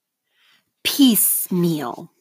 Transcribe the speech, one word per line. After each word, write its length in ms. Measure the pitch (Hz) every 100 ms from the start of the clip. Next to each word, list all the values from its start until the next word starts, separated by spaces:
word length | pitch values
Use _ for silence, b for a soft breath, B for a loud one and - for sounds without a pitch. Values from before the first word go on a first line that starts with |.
| _ _ _ _ _ _ _ _
Piecemeal. 1300 | - - 262 208 - - - 180 175 151 127 - 170 _